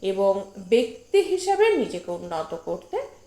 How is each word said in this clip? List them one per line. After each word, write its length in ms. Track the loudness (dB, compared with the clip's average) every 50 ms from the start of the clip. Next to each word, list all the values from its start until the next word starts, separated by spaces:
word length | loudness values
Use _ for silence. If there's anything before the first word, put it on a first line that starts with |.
| -2
এবং 480 | -2 0 2 2 2 2 2 -2 -10 -14 -18
ব্যক্তি 600 | -2 2 2 2 2 2 -4 -12 -18 _ 2 2
হিসাবে 560 | 4 4 0 -2 0 0 4 4 6 4 4
নিজেকে 340 | 2 0 -2 -4 -8 -6 -6
উন্নত 460 | -8 -8 -6 -6 -6 -6 -6 -6 -8 -10 -6
করতে 380 | -6 -6 -6 -8 -6 -6 -6 -6 -6 -12 -20 -20